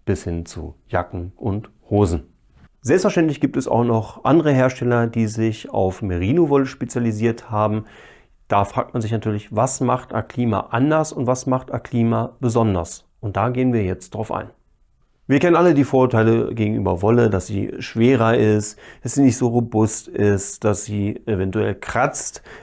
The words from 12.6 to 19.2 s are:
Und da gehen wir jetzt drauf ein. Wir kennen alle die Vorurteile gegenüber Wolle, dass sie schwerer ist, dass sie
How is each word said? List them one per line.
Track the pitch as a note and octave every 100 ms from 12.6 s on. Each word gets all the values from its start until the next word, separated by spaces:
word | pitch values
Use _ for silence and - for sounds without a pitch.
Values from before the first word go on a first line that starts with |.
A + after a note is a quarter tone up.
| A2 F2+ E2 - _ _
Und | G#2+ G2
da | A#2
gehen | B2 B2+
wir | A#2
jetzt | F#2 F2+ -
drauf | G2+ A2
ein. | - - _ _ _ _ _ _ _ -
Wir | C#3+
kennen | F3 E3
alle | F3+
die | C#3+
Vorurteile | C3 C3 B2+ A2+ A2 A2+ -
gegenüber | A2+ G#2+ G#2 F#2+ F2+
Wolle, | G2+ A#2+ A2+
dass | F#2+ -
sie | G2+ G#2 -
schwerer | - A2+ A#2+ B2+ A2+ A#2+
ist, | G#2+ G#2+ G#2 - - -
dass | B2
sie | C#3